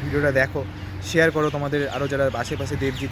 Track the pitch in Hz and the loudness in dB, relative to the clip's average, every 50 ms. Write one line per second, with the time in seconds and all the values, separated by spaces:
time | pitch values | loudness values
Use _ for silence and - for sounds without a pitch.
0 | 131 147 147 147 143 147 135 135 131 131 - 151 131 - - - - - - - | -4 -2 0 2 2 4 4 4 2 2 0 -4 -4 -6 -8 -10 -10 -10 -10 -10
1 | - - - 165 160 165 151 156 151 151 143 147 143 143 143 147 143 135 - 131 | -8 -2 2 4 4 4 4 2 0 2 0 0 -2 0 0 0 0 0 -2 -2
2 | 143 139 139 135 139 135 123 117 120 - 151 135 139 - 147 135 139 135 131 131 | -2 0 0 2 2 2 2 0 -2 -2 -2 -4 -2 -2 -2 0 0 0 -2 -2
3 | 135 131 | -4 -4